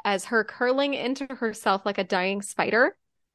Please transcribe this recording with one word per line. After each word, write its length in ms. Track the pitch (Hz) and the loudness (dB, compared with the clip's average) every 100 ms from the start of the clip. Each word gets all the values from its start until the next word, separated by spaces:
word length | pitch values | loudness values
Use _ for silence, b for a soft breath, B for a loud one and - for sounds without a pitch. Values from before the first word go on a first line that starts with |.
| 208 | -2
as 200 | 196 - | -2 0
her 180 | 233 214 | 0 0
curling 480 | - 247 262 285 | -2 0 2 0
into 320 | 269 240 269 277 | -2 -4 -4 -8
herself 580 | 247 226 214 220 196 208 | -4 -4 -2 0 2 0
like 120 | 202 | -2
a 60 | |
dying 380 | 185 190 185 202 | 0 0 0 -2
spider, 540 | 202 - 180 214 294 - _ _ _ | -4 -2 2 4 2 0 _ _ _